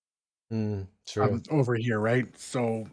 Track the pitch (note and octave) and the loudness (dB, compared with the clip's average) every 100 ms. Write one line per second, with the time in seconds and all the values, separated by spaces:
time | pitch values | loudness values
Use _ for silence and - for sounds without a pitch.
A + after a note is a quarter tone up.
0 | _ _ _ _ - A2+ G#2+ G2+ F#2+ _ | _ _ _ _ -6 -4 -2 -2 -6 _
1 | - G#2+ G#2 A2+ - D3+ B2 A#2 A#2+ A2 | -10 0 2 2 0 2 2 2 0 0
2 | A2 B2 A#2 - - C3 A#2 A2+ G#2+ | 2 2 0 -8 -6 -2 0 -2 -6